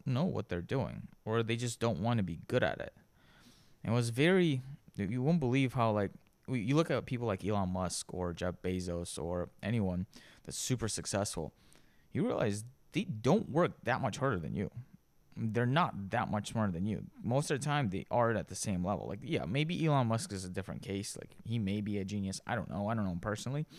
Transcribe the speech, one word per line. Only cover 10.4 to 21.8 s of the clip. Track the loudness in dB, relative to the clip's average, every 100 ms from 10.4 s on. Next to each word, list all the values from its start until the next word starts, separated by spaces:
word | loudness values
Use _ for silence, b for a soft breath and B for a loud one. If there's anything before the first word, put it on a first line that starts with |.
that's | -10 -6
super | -2 0 0
successful, | -4 -2 0 0 -2 -8 -10 b b b b b
you | -2 0
realize | 2 0 0 -6 -16 _
they | -4
don't | -2 0 4 4 4
work | 2 2 0
that | -2 0
much | 0 0
harder | 0 0
than | -2
you. | -2 -4 -6 -16 -20 _ _ -16 -6
They're | -2 2 4
not | 4 2 0 -2
that | 0 0
much | -2 -2
smarter | 0 0
than | 0 -2
you. | -2 -6 -8
Most | 0 0 2
of | 0
the |
time, | 0 0 0
they | -2 0
are | 2 4
at | 2 -2
the |
same | -6 -2 0
level. | 0 -2 -4
Like, | -6
yeah, | -2 -2 0
maybe | 0 0 0
Elon | 2 4 4
Musk | 2 0
is | -6
a | -6
different | -6 -6 -8
case. | -4 -4 -4 -8
Like, | -14 -12
he | -4 -2
may | 0 0